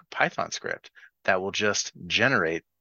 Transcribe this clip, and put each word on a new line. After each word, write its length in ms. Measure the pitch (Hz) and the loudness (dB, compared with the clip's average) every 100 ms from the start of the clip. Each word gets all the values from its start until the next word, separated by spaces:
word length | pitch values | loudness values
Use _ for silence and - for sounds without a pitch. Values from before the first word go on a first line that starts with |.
| - | -4
Python 420 | - 156 - 82 | 0 0 0 -6
script 380 | - - - - - - _ - | -6 -6 -8 -12 -20 -20 _ 0
that 160 | 95 | 0
will 100 | 98 | 0
just 400 | 92 107 101 - - 87 | 0 0 0 -4 -8 -2
generate 560 | 95 120 127 82 82 - _ | 2 4 4 2 0 -6 _